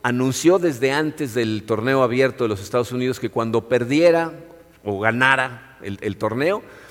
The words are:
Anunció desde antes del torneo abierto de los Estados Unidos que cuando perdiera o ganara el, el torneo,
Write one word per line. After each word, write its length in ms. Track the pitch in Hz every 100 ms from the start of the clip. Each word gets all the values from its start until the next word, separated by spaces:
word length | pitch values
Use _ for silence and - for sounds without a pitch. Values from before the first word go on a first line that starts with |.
Anunció 540 | 123 123 131 131 160 185
desde 360 | 170 120 135
antes 400 | 139 156 - 143
del 300 | 117 113 107
torneo 380 | - 110 120 135
abierto 440 | 127 120 131 - 117
de 20 |
los 140 | 98
Estados 320 | 98 123 117
Unidos 260 | 123 127 123
que 100 | 113
cuando 380 | 117 113 113 -
perdiera 800 | 123 120 147 170 165 165 156 - - - _
o 160 | 104 98
ganara 760 | 110 117 131 135 131 120 - -
el, 160 | 101 98
el 160 | 104 98
torneo, 480 | 110 117 156 208 - - -